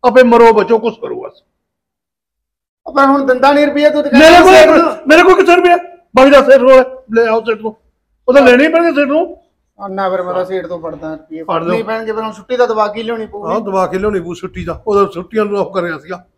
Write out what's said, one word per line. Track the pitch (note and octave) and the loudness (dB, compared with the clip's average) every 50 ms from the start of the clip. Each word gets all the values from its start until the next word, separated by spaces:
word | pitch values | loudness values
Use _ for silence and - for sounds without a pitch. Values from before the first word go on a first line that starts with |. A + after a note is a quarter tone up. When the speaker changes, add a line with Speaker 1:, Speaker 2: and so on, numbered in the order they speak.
| - | -2
Speaker 1:
ਆਪੇ | B3 G#3+ B3+ B3+ | 2 4 4 4
ਮਰੋ | A#3+ A#3 A#3 A#3+ A#3 A3 | 4 4 4 6 4 4
ਬਚੋ, | G#3+ G3 - A#3 A3 | 2 0 0 -2 -2
ਕੁਛ | A3 A#3 - _ | -2 -4 -8 _
ਕਰੋ | - B2+ B2 A#2+ - | -12 -12 -12 -12 -14
ਬਸ। | - _ _ _ _ _ _ _ _ _ _ _ _ _ _ _ _ _ _ _ _ _ _ _ _ _ _ _ _ _ _ _ | -16 _ _ _ _ _ _ _ _ _ _ _ _ _ _ _ _ _ _ _ _ _ _ _ _ _ _ _ _ _ _ _
Speaker 2:
ਪਰ | - - C#4 C#4 | -8 -2 0 0
ਹੁਣ | C4+ C#4 C#4+ C4+ | 0 0 0 0
ਦਿੰਦਾ | C4+ B3+ B3+ B3+ C#4 D4 | -2 -2 2 2 2 2
ਨਹੀਂ | C#4+ D4 | 2 0
ਰੁਪਈਆ, | C#4+ C#4+ D4 D4 D4+ | 0 -2 0 0 0
ਤੂੰ | D4+ D4+ D4 | 0 0 -4
ਤਾਂ | C#4+ - | 0 2
Speaker 1:
ਮੇਰੇ | B3 D#4 | 4 6
Speaker 2:
ਕਹਿੰਦਾ | D#4+ F4 F4 E4 | 6 6 6 6
Speaker 1:
ਕੋਲ, | F#4 F4+ | 6 6
Speaker 2:
ਸੇਠ | D#4+ D#4 D#4 | 6 6 6
ਨੂੰ। | D#4 C#4+ - D4+ - - - | 4 2 2 0 -4 -8 0
Speaker 1:
ਮੇਰੇ | C4 D4 E4 F4+ | 2 2 4 4
ਕੋਲ | F#4 F#4 | 4 4
ਕਿੱਥੇ | - - E4+ E4+ | 2 4 2 2
ਰੁਪਈਆ? | F4+ F4 F4+ F4 F4 - - - _ _ _ _ | 2 2 2 0 0 -2 -10 -20 _ _ _ _
ਬਾਈ | A#3+ C4 C#4 | 2 4 6
ਦਾ | C#4+ C#4 C4 | 6 4 6
ਸੇਠ | B3 C4+ C4+ | 6 4 4
ਕੋਲ | A#3+ C4 C4 C4 B3+ B3+ - - _ _ G#3+ | 6 4 4 4 4 0 -6 -20 _ _ -2
ਲੈ | A3+ A#3 | -2 0
ਆਓ | A3+ A3 A3+ | 0 -2 -4
ਸੇਠ | A3 A#3 A3 G#3 | -4 -6 -8 -8
ਤੋਂ, | G#3 A3 G#3+ _ _ _ _ _ _ _ _ _ _ - | -8 -12 -14 _ _ _ _ _ _ _ _ _ _ 2
ਉਹ | B3 | 2
ਤਾਂ | C#4 C4+ | 4 4
ਲੈਣੇ | B3+ B3 B3+ C#4+ | 4 4 4 2
ਹੀ | D#4+ D#4+ | 2 0
ਪੈਣਗੇ | E4 E4+ E4+ D4 | 0 0 0 0
ਸੇਠ | C#4 C#4+ C4 | -2 -2 -2
ਨੂੰ। | C#4+ D#4 F4 - - _ _ _ _ _ _ _ _ _ | -2 -4 -4 -4 -10 _ _ _ _ _ _ _ _ _
Speaker 2:
ਆਨਾ | G3 G3 F#3+ G3 G3 F#3 | -16 -12 -8 -6 -4 -4
ਫਿਰ | F#3 F#3 F3+ | -4 -4 -6
ਮੈਂ | F3+ F3+ | -6 -6
ਤਾਂ | F#3 F#3 | -6 -6
ਸੇਠ | F3+ F#3+ F#3 F3 | -6 -8 -10 -8
ਤੋਂ | E3+ F3+ E3+ | -10 -14 -12
ਫੜਦਾ | D#3+ E3 D3+ D3 D#3+ D#3 D#3 | -12 -14 -14 -12 -14 -14 -14
ਰੁਪਈਏ। | D#3 _ _ D#3+ D#3+ D#3+ | -14 _ _ -16 -16 -10
Speaker 1:
ਫੜ | D#3+ E3 E3 E3 | -8 -8 -6 -6
ਲਓ। | E3+ | -6
Speaker 2:
ਨਹੀਂ | A3 A3 A3+ | -6 -6 -6
ਪੈਣਗੇ | G#3 A3 A3+ A3+ A3 G#3+ | -8 -10 -10 -8 -8 -10
ਫਿਰ | A3 A3 | -8 -10
ਹੁਣ | A3 G#3 | -10 -12
ਛੁੱਟੀ | G3 F#3+ _ B3+ | -16 -12 _ -4
ਤਾਂ | A#3+ B3 A#3 | -2 -2 -2
ਦਵਾ | A3+ G#3+ G#3+ | -2 -4 -4
ਕੇ | G#3 - A3 A3+ | -4 -6 -10 -10
ਲਿਆਉਣੀ | A3 A#3 A3+ A3 | -10 -10 -10 -10
ਪਊਗੀ। | G#3 - G3+ E3 D#3+ E3+ | -14 -14 -14 -10 -8 -8
Speaker 1:
ਹਾਂ, | G#3+ | -6
ਦਵਾ | A#3 G3+ F#3+ F#3+ F#3 | -6 -6 -4 -4 -4
ਕੇ | E3+ F3+ F#3 | -4 -6 -6
ਲਿਆਉਣੀ | G3 G#3+ G#3 F#3+ | -6 -4 -6 -6
ਪਊ | E3+ E3+ F3 | -8 -10 -14
ਛੁੱਟੀ | E3+ - F3+ _ F#3 F3 | -14 -14 -16 _ -14 -12
ਤਾਂ। | E3 E3 - _ | -12 -12 -12 _
ਉਹਦਾ | A3 G3+ G3+ G3+ F#3+ - | -4 -2 -2 -2 -2 -4
ਛੁੱਟੀਆਂ | E3 F3+ _ - G#3+ G#3+ | -14 -16 _ -6 -6 -6
ਨੂੰ | G3+ G3+ G3+ | -4 -4 -6
ਉਹ | F#3+ F#3+ - | -6 -6 -6
ਕਰਿਆ | G3 F3 F3 D#3+ D3 | -8 -6 -6 -10 -12
ਸੀਗਾ। | _ E3 F#3 F3 _ _ _ | _ -16 -18 -18 _ _ _